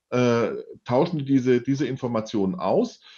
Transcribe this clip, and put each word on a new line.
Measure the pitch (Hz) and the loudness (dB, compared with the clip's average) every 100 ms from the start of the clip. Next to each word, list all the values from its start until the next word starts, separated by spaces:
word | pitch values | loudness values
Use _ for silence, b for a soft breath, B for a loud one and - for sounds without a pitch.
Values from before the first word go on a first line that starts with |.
| _ | _
äh, | 123 123 117 101 64 - - | 0 2 2 0 -4 -12 -14
tauschen | - 127 175 156 | -2 0 2 -2
die | |
diese, | 135 135 127 120 | 0 2 4 2
diese | 127 139 127 | 2 -2 -2
Informationen | 131 120 113 110 107 95 | -4 -4 -4 -2 -2 -2
aus | 90 92 165 240 - B | -2 0 0 -2 -6 B